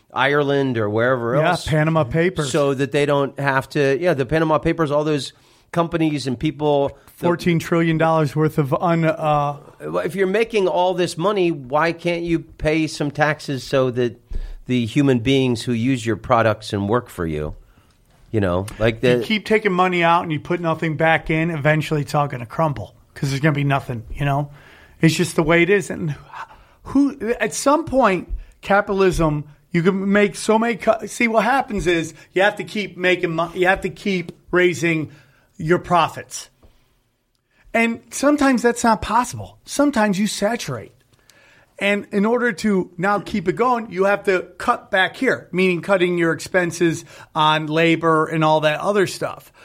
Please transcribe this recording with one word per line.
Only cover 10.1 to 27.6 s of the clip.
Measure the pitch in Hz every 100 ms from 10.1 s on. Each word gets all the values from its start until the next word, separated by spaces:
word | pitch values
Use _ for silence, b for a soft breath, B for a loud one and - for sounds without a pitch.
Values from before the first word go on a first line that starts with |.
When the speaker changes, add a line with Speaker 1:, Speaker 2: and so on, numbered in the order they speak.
Speaker 1:
you're | 185 190
making | 202 233 226 185
all | 170 180
this | 175 170 -
money, | 185 214 170
why | 151 123 143 165
can't | 165 170 170
you | 170 165
pay | - - 156 160 156
some | - 147
taxes | 143 147 147 - 135
so | - 139 131
that | 120 120 - - B B B -
the | 127 113
human | 143 139 123
beings | 117 135 131 117
who | 127
use | 120 120 131 113
your | 107
products | - 117 110 104 -
and | 104 101
work | 120 -
for | - 85
you, | 76 76 - - b b b b b b
you | 110
know, | 98 87 101 -
like | 110 113
the | 127 123
Speaker 2:
You |
keep | 110 214 -
taking | 220 214
money | 180 185 180
out | 170 170
and | 180
you | 151
put | - 175
nothing | 170 160 165 147
back | 160 160 160
in, | 160 165
eventually | 160 151 156 147 156
it's | 139
all | 151 143
gonna | 135 120
crumble | - 160 117 95 - _
'cause | - 135
there's | 135
gonna | 156
be | 143
nothing, | 143 139 135 117 110
you | -
know? | 143 139 147 B B B B B
It's | 160
just | 160 175 -
the |
way | 156 170
it | 170
is. | 202 -
And | - 165 139 B B B B B B
who, | - 269 277 - 208 233
at | 214
some | -